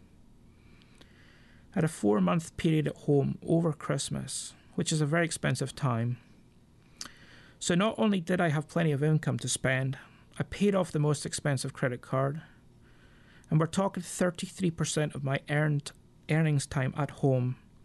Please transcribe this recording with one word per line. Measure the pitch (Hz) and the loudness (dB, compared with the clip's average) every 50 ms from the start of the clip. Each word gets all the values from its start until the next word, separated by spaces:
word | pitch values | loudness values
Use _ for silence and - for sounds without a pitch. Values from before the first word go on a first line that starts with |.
| - - - - - - - - - - - - - - - - - - - - | -20 -20 -20 -20 -20 -20 -20 -20 -20 -20 -20 -20 -20 -20 -20 -20 -20 -20 -20 -20
I | - - - - - - - - - - - - - - - 190 | -20 -20 -20 -20 -20 -20 -20 -20 -20 -20 -20 -20 -14 -6 -2 0
had | 160 | 0
a | |
four-month | 160 - - - 202 208 208 185 175 175 165 165 - - | 0 0 0 2 2 4 4 4 2 2 0 -2 -4 -6
period | - - 160 156 156 147 | -2 0 2 2 2 0
at | 147 - | -2 -4
home | - - 151 143 143 135 135 135 - - | -4 0 2 2 4 2 0 -2 -4 -2
over | - 160 165 170 160 147 | 0 2 2 2 2 -2
Christmas, | - - - 143 143 - - 139 139 131 135 - - - - - - - - - | -2 -4 -4 -4 -4 -4 -6 -6 -6 -6 -8 -8 -10 -10 -12 -16 -20 -20 -10 -6
which | - - - | -4 -2 0
is | 160 151 | 0 0
a | 151 | 2
very | 143 160 170 170 | 2 2 2 0
expensive | 160 - - - 147 135 - 139 135 - | 0 -2 -2 -2 -2 -2 -2 -4 -6 -4
time. | - 147 127 120 113 117 120 123 - - - - - - - - - - - - - - - - - - - - - - - - - - - - - | -2 -2 0 0 0 0 -2 -4 -6 -10 -18 -20 -20 -20 -20 -20 -20 -20 -20 -20 -20 -20 -20 -18 -18 -18 -18 -18 -20 -20 -20 -20 -20 -20 -20 -16 -6
So | - - 175 | -2 0 2
not | 175 208 226 - | 2 2 2 2
only | - 220 214 202 185 | 2 2 2 2 2
did | 165 180 180 180 | 0 0 0 2
I | 175 160 | 2 2
have | 143 156 147 - | 2 0 -2 -2
plenty | - 170 170 156 | 0 0 2 2
of | 143 131 151 | 2 2 4
income | 156 156 151 - 147 123 120 | 4 4 2 2 0 -2 -2
to | - 127 | -2 -4
spend, | - - - 131 131 131 135 131 135 - - - - - - - - | -4 -2 0 0 0 0 0 -2 -4 -8 -12 -20 -20 -20 -20 -12 -8
I | - 151 | -8 -8
paid | - - - 196 208 196 | -6 -2 0 2 2 4
off | 185 175 - | 2 2 0
the | - 151 | 0 0
most | 147 151 147 - - | 2 2 0 0 -4
expensive | - - - - 151 139 127 - 135 - | -6 -6 -4 -2 -2 -2 -2 -4 -6 -6
credit | - 143 127 123 - | -2 -2 -2 -2 -4
card, | - - 135 131 139 139 151 160 - - - - - - - - - - - - - - - - - - - - - - | -6 -2 0 0 0 0 -2 -6 -10 -14 -20 -20 -20 -20 -20 -20 -20 -20 -20 -20 -20 -20 -20 -20 -20 -20 -20 -14 -4 0
and | 160 156 | 2 2
we're | 160 | 2
talking | 160 - 190 196 190 - 185 175 | 2 2 0 0 0 0 -4 -8
thirty-three | - - - 190 175 170 - 190 - - - 190 170 | -6 -2 0 0 0 -2 -4 -8 -10 -6 -2 -2 -2
percent | 165 - 156 - - 156 151 147 - | 0 -2 -4 -2 0 0 -2 -2 -2
of | 139 139 | -4 -4
my | 135 135 - - - | -2 -2 -4 -4 -2
earned | 147 147 156 151 147 143 - - - - - - - - - - | 0 0 2 2 0 0 -2 -6 -12 -18 -20 -20 -20 -10 -4 0
earnings | 151 160 160 156 147 139 - | 2 2 4 4 2 0 0
time | - - 143 127 127 - | -2 -2 -2 -2 -2 -2
at | 151 143 - | -4 -4 -4
home, | - - - 139 131 127 123 127 131 - - - - - | -2 0 2 2 4 2 2 -2 -4 -6 -12 -20 -20 -20